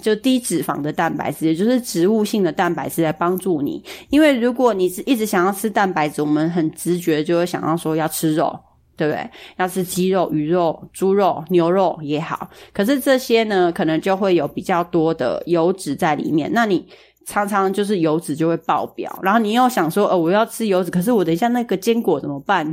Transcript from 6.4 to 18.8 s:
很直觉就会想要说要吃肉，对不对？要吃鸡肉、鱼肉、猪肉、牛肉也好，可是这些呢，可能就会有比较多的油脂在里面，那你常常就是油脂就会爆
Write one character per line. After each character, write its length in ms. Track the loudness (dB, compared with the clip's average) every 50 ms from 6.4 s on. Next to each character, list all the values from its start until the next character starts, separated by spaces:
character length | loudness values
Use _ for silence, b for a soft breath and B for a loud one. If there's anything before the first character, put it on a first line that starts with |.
| 0 0
很 180 | 0 0 -2 -2
直 260 | -4 -4 -2 -2 -2 0
觉 240 | 0 0 0 0
就 160 | 0 0 0 0
会 80 | 0
想 180 | -2 -2 -4 -2
要 120 | -2 -2
说 180 | -2 -2 -2 -2
要 140 | 0 -2 -2
吃 260 | -2 -2 -2 0 2
肉， 240 | 2 0 0 -2 -6 -14 _ _ _ _ _ _
对 120 | -4 -2 -2
不 60 | -2
对？ 160 | -4 -6 -10 B B B B B
要 100 | -4 -4
吃 160 | -2 -2 -4
鸡 260 | -4 -2 -2 0 0 2
肉、 220 | 2 0 0 0
鱼 180 | -2 -2 0 0
肉、 380 | 0 2 2 0 -2 -4 -10 -18
猪 220 | -6 -2 0 2 2
肉、 280 | 2 2 2 0 -2 -2 0
牛 220 | 2 2 2 2
肉 280 | 2 2 2 0 0 -4
也 180 | -4 -4 -2 -2
好， 280 | -4 -4 -8 -8 -10 B B B B B
可 120 | -4 -2 0
是 160 | 0 0 0
这 180 | 2 2 2 2
些 240 | 2 2 2 2 2
呢， 280 | 2 2 2 2 2
可 120 | 2 0 0
能 160 | 0 0 0
就 160 | 0 0 0
会 180 | 2 2 2 2
有 120 | 2 0
比 160 | -2 -4 -6
较 220 | -2 0 0 0 0
多 280 | 0 0 2 2 2 0
的 280 | 0 -2 -2 -2 -2 -2
油 260 | 0 2 2 2 2
脂 220 | 0 -2 -4 -6 -4
在 200 | -2 0 0 0
里 160 | 0 0 0
面， 200 | 0 0 0 0
那 140 | 0 0 2
你 200 | 2 0 0 B B B B B B B _ _
常 240 | -6 -4 -2 -2 0
常 240 | 0 0 0 0
就 120 | 0 0 0
是 160 | 0 0 2
油 180 | 2 2 0 0
脂 160 | -2 -4 -2
就 120 | 0 0 0
会 80 | 0 -2
爆 260 | -2 -2 -2 -2